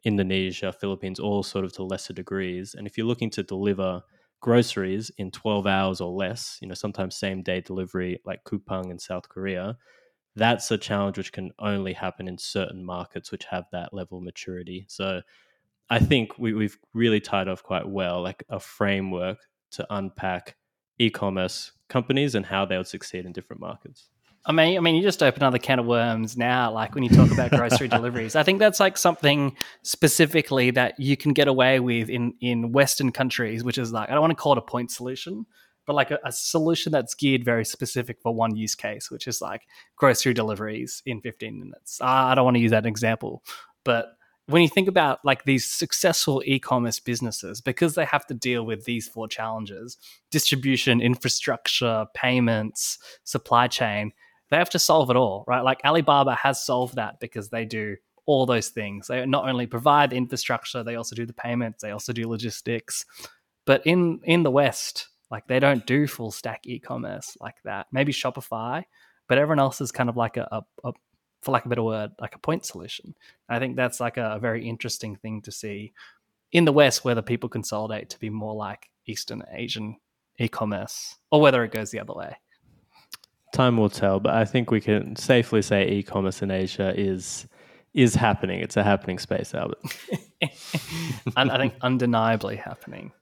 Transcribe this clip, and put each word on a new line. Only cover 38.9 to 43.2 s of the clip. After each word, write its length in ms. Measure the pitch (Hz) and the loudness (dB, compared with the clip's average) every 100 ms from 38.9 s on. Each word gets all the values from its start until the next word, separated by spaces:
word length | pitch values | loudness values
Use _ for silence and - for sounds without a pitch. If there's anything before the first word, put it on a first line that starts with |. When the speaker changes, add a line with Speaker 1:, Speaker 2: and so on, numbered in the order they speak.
| 104 - | -8 -12
Speaker 2:
which 180 | 120 - | -10 -8
is, 140 | 113 | -6
like, 220 | - 104 _ - _ _ | -6 -10 _ -20 _ _
grocery 400 | 139 120 135 117 | 4 6 2 0
deliveries 640 | 110 104 107 110 123 - 135 | 0 -4 -6 -8 -10 -10 -10
in 140 | 113 | -8
fifteen 380 | 117 - 110 104 | -10 -12 -12 -12
minutes. 400 | 95 - - - | -16 -18 -16 -4
I, 320 | 127 131 131 | 2 4 4
I 40 | 131 | 6
don't 100 | 127 | 6
wanna 140 | 123 | 6
use 120 | 117 | 6
that 140 | 110 113 | 4 2
example, 580 | 107 113 113 | 0 0 0